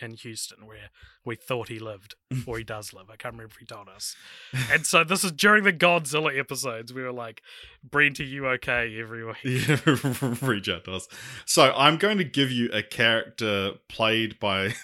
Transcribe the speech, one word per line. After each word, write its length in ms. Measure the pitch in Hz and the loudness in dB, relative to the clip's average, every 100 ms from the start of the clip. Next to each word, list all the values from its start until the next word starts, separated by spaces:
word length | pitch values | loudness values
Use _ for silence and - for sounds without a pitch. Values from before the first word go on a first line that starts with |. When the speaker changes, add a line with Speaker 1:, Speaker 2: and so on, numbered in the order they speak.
Speaker 1:
in 140 | 113 113 | -16 -14
Houston, 500 | 120 110 - 107 107 | -14 -10 -12 -14 -20
where 240 | 107 104 _ - _ | -20 -20 _ -20 _
we 140 | 120 113 | -10 -10
thought 320 | - 123 110 | -6 -6 -6
he 100 | 113 | -10
lived, 360 | 110 98 104 - _ | -10 -14 -18 -20 _
Speaker 2:
<laughs> 140 | 131 127 | -8 -6
Speaker 1:
or 120 | 117 | -8
he 80 | 113 | -8
does 260 | 107 101 | -10 -12
live. 160 | 95 95 | -18 -20
I 60 | 110 | -14
can't 180 | 123 | -14
remember 200 | 117 110 | -12 -18
if 60 | - | -20
he 60 | 117 | -18
told 220 | 107 98 | -18 -18
us. 260 | 98 - - - - - 131 117 | -12 -12 -12 -18 -20 -10 -6 0
And 160 | 151 - | 0 4
so 200 | 170 165 | 4 4
this 180 | 190 | 0
is 80 | 185 | -2
during 320 | 143 208 214 | 4 6 6
the 80 | 196 | 4
Godzilla 640 | 160 175 175 139 151 156 135 | 4 4 4 2 0 0 -2
episodes. 560 | 135 131 135 113 117 | -4 -6 -4 -6 -10
We 80 | 127 | -10
were 120 | 127 | -8
like, 280 | 123 113 110 - - - - | -8 -12 -16 -20 -20 -20 -20
"Brent, 380 | 127 143 147 135 | -2 4 4 2
are 40 | 135 | -6
you 200 | 139 131 | -4 -2
okay?" 460 | 127 - 120 113 110 | -2 0 -2 -2 -6
every 260 | 110 117 113 | -10 -10 -10
week. 120 | 107 131 | -6 -2
Speaker 2:
Yeah, 320 | 127 117 143 165 | 0 2 2 4
<laughs> 500 | 127 139 120 127 120 | 2 0 -2 -2 -2
reach 260 | 135 101 98 | -2 -2 -2
out 160 | 85 | -6
to 120 | - 92 | -6 -10
us. 120 | - - - - - | -10 -16 -16 -12 0
So 280 | 165 131 123 | 6 6 6
I'm 180 | 143 160 | 4 4
going 220 | 202 208 | 2 0
to 80 | 147 | 0
give 260 | 139 135 | 0 0
you 180 | 123 120 | 0 0
a 100 | 107 | -2
character 880 | - - 117 113 - - 110 101 98 - - | -4 0 2 2 -2 -4 -2 0 -2 -6 -12
played 500 | - 110 110 113 - | 0 2 2 0 -2
by 360 | 104 95 98 - | -2 0 -2 -4